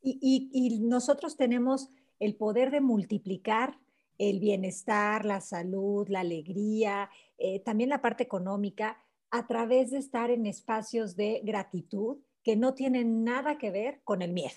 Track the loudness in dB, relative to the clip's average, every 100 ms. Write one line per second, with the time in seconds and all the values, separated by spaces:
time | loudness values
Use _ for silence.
0 | -6 0 4 4 2 0 2 2 2 2
1 | 4 0 0 0 0 2 2 0 -2 _
2 | _ _ -4 0 0 2 2 2 4 2
3 | 0 -4 -4 -6 -2 0 0 -4 _ _
4 | _ _ 0 2 2 0 -2 -6 -2 0
5 | 2 0 0 -4 -4 -6 -4 -2 0 0
6 | 0 -2 -2 -4 -6 -4 -2 2 0 0
7 | -6 -10 _ _ -2 -2 -2 0 2 2
8 | 0 -2 -4 -2 -2 -2 -4 -2 -6 -6
9 | _ _ _ -6 -2 -2 4 4 4 -2
10 | -4 -2 0 2 0 -4 -4 -4 -2 -4
11 | -4 -2 -2 -2 -2 -4 -4 -8 -6 -4
12 | -4 -4 _ _ 0 4 4 2 0 2
13 | 2 2 2 0 0 -2 -2 -2 -4 -6
14 | -4 -2 0 -2 -4